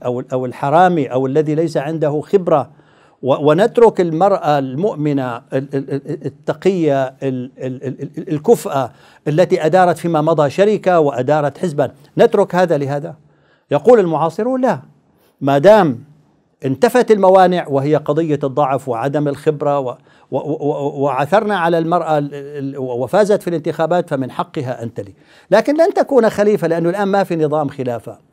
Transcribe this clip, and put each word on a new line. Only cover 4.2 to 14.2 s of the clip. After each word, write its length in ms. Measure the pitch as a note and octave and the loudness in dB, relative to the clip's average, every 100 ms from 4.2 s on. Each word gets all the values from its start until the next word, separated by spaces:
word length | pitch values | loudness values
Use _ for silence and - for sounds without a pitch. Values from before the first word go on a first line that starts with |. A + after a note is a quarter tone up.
| G3 F#3 E3 D3 | 0 2 0 0
المؤمنة 760 | C3+ B2+ G3+ D#3+ D3 C#3 B2+ A#2+ | -2 -4 -4 -2 -2 -2 -4 -8
ال-، 60 | C3+ | -6
ال-، 400 | D3 C#3 C#3 C3+ | -6 -4 -8 -6
ال-، 320 | C#3+ C3 C#3 C#3+ | -8 -8 -10 -10
التقية 800 | - - D3 F#3+ G3 D#3 C#3 | -12 -8 -2 -2 0 0 0
ال-، 480 | C3 C3 C#3 B2+ B2 - | -2 -4 -6 -6 -8 -10
ال-، 260 | C3 B2+ | -10 -8
ال-، 180 | C3+ - C#3 - | -10 -10 -12 -12
ال-، 120 | - | -6
الكفءة 580 | D3+ D3+ A#3+ G3+ D3 B2 - _ _ - | -4 2 2 2 -4 -4 -8 _ _ -4
التي 380 | D3+ F3+ F3+ D#3+ | 0 2 2 2
أدارت 320 | F#3 F3+ E3 | 4 2 2
فيما 240 | F3 D#3+ | -2 0
مضى 280 | D3+ D#3+ D3 | 0 2 0
شركة 500 | D3+ G3+ G3+ E3+ F3 | 2 0 2 2 2
وأدارت 580 | D#3+ B2 B2+ D3+ C#3+ - | 2 0 0 0 0 -4
حزبا، 340 | F#3 D3 B2+ - _ - | -6 -2 -4 -4 _ 2
نترك 380 | A#3 G#3 F#3+ F3 | 2 4 0 2
هذا 220 | F3+ D3+ | 0 0
لهذا؟ 380 | C#3 C#3+ E3 D#3+ _ _ _ _ _ | -2 -6 -8 -16 _ _ _ _ _
يقول 280 | C#3+ F3 A#3+ | 0 6 6
المعاصرون: 640 | F#3 D#3 | 4 0